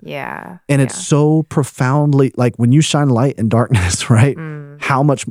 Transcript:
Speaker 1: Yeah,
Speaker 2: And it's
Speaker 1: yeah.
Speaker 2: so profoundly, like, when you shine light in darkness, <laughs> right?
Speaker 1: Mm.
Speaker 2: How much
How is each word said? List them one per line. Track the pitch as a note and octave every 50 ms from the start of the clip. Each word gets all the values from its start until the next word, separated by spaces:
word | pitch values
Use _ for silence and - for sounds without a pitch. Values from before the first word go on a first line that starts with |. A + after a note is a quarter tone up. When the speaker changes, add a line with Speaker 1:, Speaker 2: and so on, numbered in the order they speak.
| -
Speaker 1:
Yeah, | D#3+ D3 C#3+ C3 B2 C#2 - - - F3+ F3+ _ -
Speaker 2:
And | C#3+ C#3 C3+
it's | B2 -
Speaker 1:
yeah. | - -
Speaker 2:
so | - D#3+ C#3+ D3 D3+ D#3 D#3+ D#3
profoundly, | - - D#3+ C#3 - - - C3+ B2+ C3+ D3 D3 D3 C#3+ C3+ C#3 B2+ -
like, | - B2 B2 - -
when | A#2+ A#2+
you | B2+ D3+ D#3
shine | - - D3 D3 C#3
light | B2+ A2+ B2+ C#3 - -
in | G#2+ A2
darkness, | A2+ A2+ B2 - B2+ G#2 F2+ F2+ F2 - - -
<laughs> |
right? | B2 A2 A#2 C#3+ C3
Speaker 1:
Mm. | D#3+ D#3+ D#3 D3+ D3 D3 C#3+ C#3+ D3 -
Speaker 2:
How | - C#3+ C3 C#3+
much | D3+ C#3 - - A#2